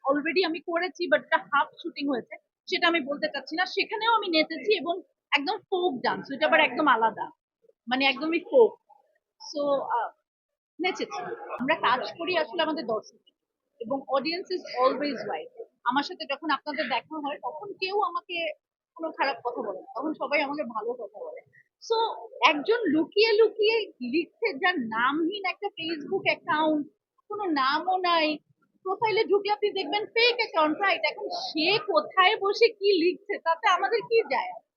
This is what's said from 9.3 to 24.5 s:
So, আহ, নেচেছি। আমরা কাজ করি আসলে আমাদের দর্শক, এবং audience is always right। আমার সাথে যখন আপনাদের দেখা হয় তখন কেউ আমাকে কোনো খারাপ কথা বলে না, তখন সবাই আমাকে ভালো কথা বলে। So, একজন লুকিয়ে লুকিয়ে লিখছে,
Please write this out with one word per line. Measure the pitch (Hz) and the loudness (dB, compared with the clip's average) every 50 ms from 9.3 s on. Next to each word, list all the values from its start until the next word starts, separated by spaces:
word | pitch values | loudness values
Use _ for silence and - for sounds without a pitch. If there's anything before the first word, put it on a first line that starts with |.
| _ _ | _ _
So, | - - - 294 285 285 277 262 | -20 -10 -6 -4 -2 -2 -2 -2
আহ, | - - - 233 214 - _ _ _ _ _ _ _ _ _ _ _ _ _ - | -2 -2 -2 -2 -4 -6 _ _ _ _ _ _ _ _ _ _ _ _ _ -4
নেচেছি। | 330 359 - - - - - - - - 466 - - - - - | -4 -4 -2 -4 -8 -8 -8 -10 -8 -10 -10 -12 -10 -12 -8 -6
আমরা | 247 277 320 | -2 -2 -2
কাজ | - - 226 247 262 - - - - | 0 2 0 0 0 -2 -8 -8 -6
করি | 339 359 370 | -4 -2 0
আসলে | 330 311 320 349 339 | 0 -2 -2 -2 -2
আমাদের | 311 311 311 320 277 | -2 0 -2 -4 -4
দর্শক, | 220 226 208 - - _ _ _ _ _ _ _ _ _ _ _ _ _ _ | -4 -4 -4 -4 -10 _ _ _ _ _ _ _ _ _ _ _ _ _ _
এবং | 233 220 277 277 - - 262 | -6 -4 -4 -6 -2 -2 -2
audience | 277 247 311 339 359 - - 370 | 0 0 0 -4 -4 -4 -6 -6
is | - - - - 240 | -6 -6 -6 0 2
always | 254 269 - - 294 285 262 - - - | 2 2 2 2 -2 -4 -4 -6 -6 -8
right। | - - - - _ - - _ _ _ _ | -8 -8 -10 -14 _ -18 -18 _ _ _ _
আমার | 240 247 285 | 0 0 0
সাথে | 277 - 370 _ 320 349 | -2 -2 -10 _ -6 -6
যখন | 277 277 320 311 | -6 -6 -2 -2
আপনাদের | 285 - _ 294 294 302 302 233 | -2 -2 _ -8 -6 -4 -4 -2
দেখা | 269 233 - _ 311 311 285 | -2 -4 -4 _ -10 -8 -6
হয় | 277 302 - | -6 -8 -6
তখন | - - - - 415 415 - _ | -8 -8 -8 -8 -12 -12 -8 _
কেউ | 381 370 392 415 | -6 -2 0 0
আমাকে | 392 349 339 349 _ - 349 339 330 311 - _ _ _ _ _ _ _ _ | 0 0 -2 -6 _ -6 -6 -4 -4 -6 -6 _ _ _ _ _ _ _ _
কোনো | 330 320 320 | -10 -8 -8
খারাপ | - - 302 269 262 - - | -4 -2 -2 -2 -2 -4 -6
কথা | 240 - - 226 208 | -6 -6 -4 -6 -6
বলে | 185 185 | -8 -10
না, | - - - | -14 -12 -10
তখন | 226 277 311 302 | -6 -4 -4 -4
সবাই | - 302 247 285 311 | -4 -2 0 0 0
আমাকে | 285 269 285 302 | 0 0 -4 -6
ভালো | 285 226 220 220 208 233 | -6 -6 -6 -6 -6 -6
কথা | 247 247 220 196 _ - | -6 -8 -10 -14 _ -14
বলে। | 170 156 151 - _ _ _ - _ _ _ _ - - | -14 -14 -14 -16 _ _ _ -20 _ _ _ _ -4 -2
So, | 453 453 453 - - - - - - - - 294 | 0 2 2 0 -2 -8 -12 -16 -4 4 4 4
একজন | 311 294 - 381 453 480 453 | 4 4 2 0 0 2 2
লুকিয়ে | 320 285 311 330 - _ 403 453 453 | 2 2 2 0 2 _ 4 6 6
লুকিয়ে | 427 427 453 - - - 415 427 453 453 403 339 - _ | 6 6 6 4 4 2 2 2 2 0 -2 -4 -10 _
লিখছে, | 247 240 240 349 330 - _ _ 453 440 | -8 -2 -2 -2 -2 -2 _ _ -4 -4